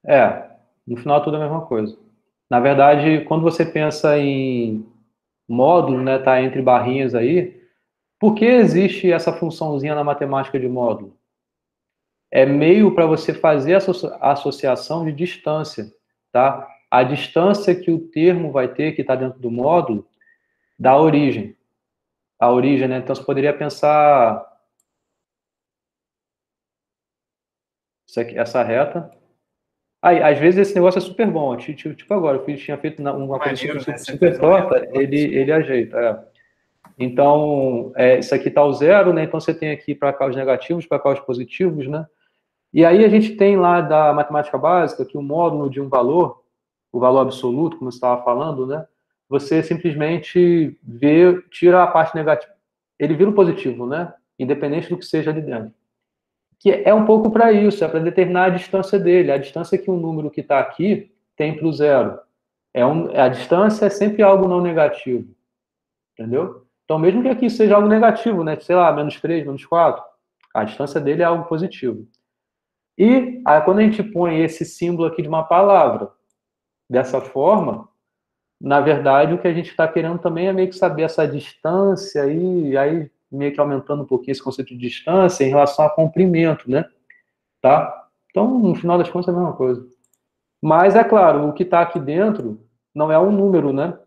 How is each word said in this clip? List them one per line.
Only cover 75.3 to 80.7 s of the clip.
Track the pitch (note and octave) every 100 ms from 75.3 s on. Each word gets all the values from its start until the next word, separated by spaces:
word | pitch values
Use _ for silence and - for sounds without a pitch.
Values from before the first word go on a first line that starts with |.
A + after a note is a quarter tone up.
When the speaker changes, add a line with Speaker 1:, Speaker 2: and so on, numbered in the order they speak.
| D#3+
Speaker 1:
palavra | D#3+ F3 G3+ F#3+ C#3 G#2+ G2+ _ _ _ _ _ _ _ _
dessa | B2 C3 C3+
forma, | - C3+ D#3 G#3 D3+ G#2+ - _ _ _ _ _ _ _
na | C#3 C#3+
verdade, | C#3+ C#3+ C#3 C#3 D#3
o | F3
que | F3+
a |
gente | E3+ E3
tá | - D#3+
querendo | D#3+ D#3+ F3
também | F3 E3 F#3+
é |
meio | F#3+
que | F#3